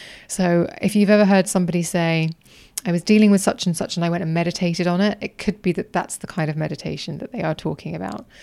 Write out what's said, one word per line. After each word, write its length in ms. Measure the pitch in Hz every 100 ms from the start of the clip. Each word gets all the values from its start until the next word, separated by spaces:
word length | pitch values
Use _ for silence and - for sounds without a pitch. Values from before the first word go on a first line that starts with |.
| - - -
So 400 | - 180 170 170 -
if 140 | 196 208
you've 160 | 202
ever 140 | 208 196
heard 220 | 196 190
somebody 360 | 190 175 175
say, 480 | 165 180 165 165 160 165 _ - - - -
"I 60 |
was 120 | 170
dealing 280 | 170 214 214
with 100 | 196
such 260 | 202 - 185
and 100 | 165
such 180 | - -
and 60 |
I 60 | 170
went 140 | 170
and 100 | 160
meditated 540 | 165 165 - 175 170 175
on 120 | 175
it," 200 | 202 -
it 160 | - -
could 240 | - -
be 100 | 185
that 200 | 175 -
that's 240 | 175 - -
the 100 | -
kind 220 | - 156
of 80 | 151
meditation 640 | 156 170 160 147 - 151
that 120 | -
they 120 | 233
are 120 | 165 156
talking 400 | 165 151 160 160
about. 300 | 185 - - -